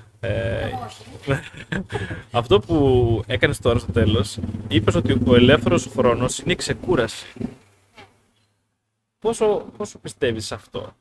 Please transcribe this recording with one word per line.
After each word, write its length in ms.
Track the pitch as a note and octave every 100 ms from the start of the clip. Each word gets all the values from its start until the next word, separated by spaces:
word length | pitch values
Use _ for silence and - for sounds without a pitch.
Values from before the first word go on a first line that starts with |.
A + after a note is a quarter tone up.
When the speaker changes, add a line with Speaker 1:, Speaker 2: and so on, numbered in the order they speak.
| - _
Speaker 1:
Ε, 500 | G#2+ G2+ G#2 G#2 G2+ G#2 -
Speaker 2:
Όχι. 180 | - - - -
Speaker 1:
<laughs> 1120 | C#3 - - - F#3+ - - F#2 - - A#2
αυτό 200 | A#2 G3+
που 640 | - D#3+ C#3 B2+ A#2+ A2 G#2
έκανες 320 | B2+ D#3 -
τώρα 200 | B2 A#2+
στο 140 | -
τέλος, 460 | B2 G#2+ A2+ B2+ - - - -
είπες 260 | - -
ότι 180 | F3 - C3 B2
ο 80 |
ελεύθερος 520 | B2 B2 D3+ - E3+ - -
χρόνος 420 | B2 A#2 B2+ -
είναι 140 | D#3
η 40 | F#3
ξεκούραση. 680 | - A#2 - E3+ A2+ - - - - - _ _ _ - G3+ _ _ _ _ _ _ _ _ _ _ _
Πόσο, 540 | G#3+ A#3 G#3+ G3+ - -
πόσο 220 | - -
πιστεύεις 480 | D3+ - B2+ A2 G2+
σε 80 |
αυτό; 420 | A2+ - G#2+ - -